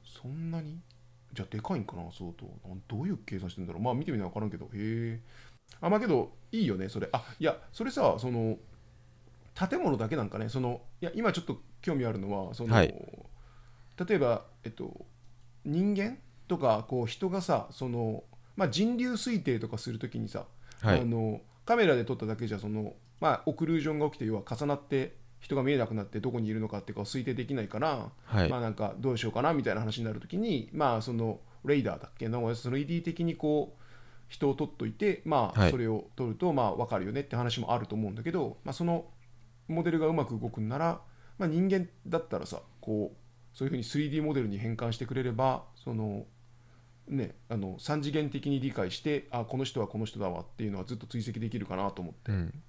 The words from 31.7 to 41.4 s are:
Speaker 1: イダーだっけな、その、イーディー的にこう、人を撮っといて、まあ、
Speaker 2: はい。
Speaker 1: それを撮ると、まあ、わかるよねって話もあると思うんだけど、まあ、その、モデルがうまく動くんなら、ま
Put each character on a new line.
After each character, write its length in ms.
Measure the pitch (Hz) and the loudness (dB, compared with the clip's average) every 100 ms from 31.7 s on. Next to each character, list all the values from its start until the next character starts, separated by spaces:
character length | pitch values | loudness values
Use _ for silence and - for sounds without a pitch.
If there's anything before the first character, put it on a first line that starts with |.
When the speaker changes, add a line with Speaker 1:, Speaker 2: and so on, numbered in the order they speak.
| 143 | 2
Speaker 1:
イ 60 | |
ダ 160 | 107 71 | 2 -4
ー 40 | |
だ 60 | - | -10
っ 40 | - | -6
け 120 | 110 | -2
な、 100 | 120 117 | 0 0
そ 160 | 117 123 | -2 -2
の、 60 | 135 | -2
イ 60 | |
ー 40 | 147 | 0
デ 80 | |
ィ 80 | 170 | -2
ー 20 | |
的 200 | 170 170 | -2 0
に 120 | 170 165 | -2 2
こ 400 | 151 151 - - | 2 4 2 -8
う、 40 | - - - - - | -18 -18 -18 -18 -16
人 220 | - 143 | 2 2
を 40 | |
撮 120 | 131 147 | 2 -2
っ 40 | - | -2
と 80 | |
い 80 | 113 | -4
て、 300 | - 208 175 | 2 2 2
ま 280 | 160 151 104 - | 2 4 4 6
あ、 40 | |
Speaker 2:
は 80 | 92 | 6
い。 20 | |
Speaker 1:
そ 80 | 127 | 6
れ 100 | 113 | 2
を 220 | 110 - - | 0 -4 -6
撮 100 | 120 | -4
る 80 | |
と、 180 | 110 180 | 0 2
ま 120 | 139 | 4
あ、 100 | 110 | 2
わ 120 | 90 113 | 2 0
か 120 | 104 | 0
る 80 | 92 | 0
よ 60 | |
ね 100 | 127 | -4
っ 20 | |
て 100 | 139 | -2
話 260 | 120 120 120 | 0 0 0
も 120 | - | 0
あ 60 | 117 | 0
る 80 | 113 | 0
と 80 | |
思 140 | 107 104 | -2 -2
う 40 | |
ん 20 | |
だ 80 | 110 | -2
け 80 | 123 | -2
ど、 280 | 170 117 - | -2 -2 -4
ま 80 | - | -8
あ、 20 | |
そ 120 | 139 | -2
の、 220 | 170 170 - - - - - - - | 0 0 -2 -18 -20 -20 -20 -18 -4
モ 140 | 165 | 0
デ 80 | 170 | 4
ル 60 | 165 | 4
が 80 | 156 | 4
う 60 | |
ま 140 | 147 117 | 4 0
く 120 | 113 | -2
動 100 | 117 | -4
く 100 | 110 | -4
ん 80 | 107 | -2
な 100 | 135 | 2
ら、 220 | 165 - - - - | 0 0 -8 -20 -18
ま 80 | - | -2